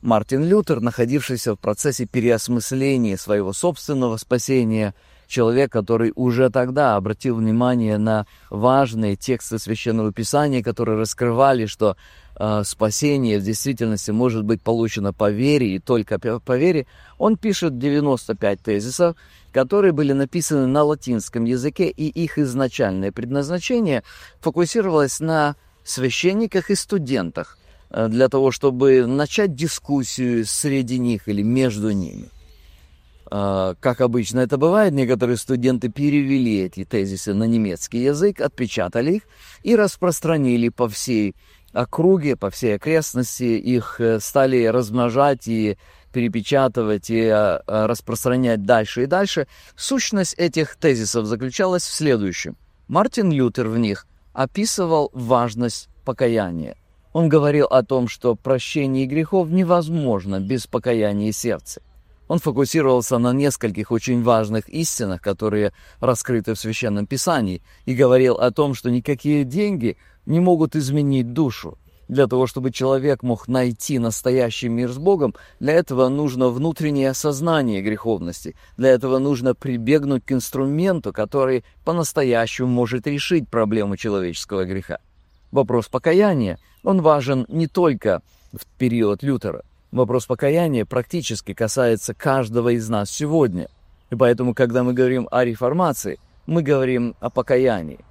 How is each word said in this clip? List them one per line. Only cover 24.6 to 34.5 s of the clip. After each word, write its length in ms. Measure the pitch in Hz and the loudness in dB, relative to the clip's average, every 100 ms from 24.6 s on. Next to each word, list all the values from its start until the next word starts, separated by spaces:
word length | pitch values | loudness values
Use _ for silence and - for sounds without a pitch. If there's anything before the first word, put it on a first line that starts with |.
| 175 233 196 160 139 - | 0 0 2 2 2 0
на 360 | 160 160 147 143 _ _ | -2 0 0 -2 _ _
священниках 880 | - - 127 - 175 202 226 190 - | -12 -4 -2 0 0 0 0 -2 0
и 60 | 196 | -2
студентах, 840 | - 202 139 131 85 - 80 - _ - _ | 0 -4 -2 -2 -2 -6 -10 -14 _ -20 _
э, 180 | - 113 | -4 0
для 200 | 113 131 | 4 4
того, 240 | 135 135 | 4 2
чтобы 560 | 123 143 127 135 131 123 | 2 0 4 6 6 4
начать 480 | 135 147 - 202 131 | 0 -2 0 -2 -2
дискуссию 880 | 156 - - 143 120 - 123 117 110 | -6 -6 -2 -2 -2 -4 -2 0 -2
среди 540 | - 151 139 123 127 | -4 -2 -2 -2 -2
них 280 | 120 110 - | 0 -2 -2
или 140 | 101 | -2
между 500 | 104 127 131 104 107 | 0 2 2 0 -2
ними. 340 | 101 82 50 - - - - - - - _ _ - - | -2 -4 -10 -18 -20 -20 -20 -20 -20 -20 _ _ -20 -10
Э, 440 | 101 101 98 95 90 | -4 -2 0 -2 0
как 220 | 135 120 | -2 2
обычно 380 | 127 120 107 120 | 2 2 -2 -2
это 180 | 123 | 0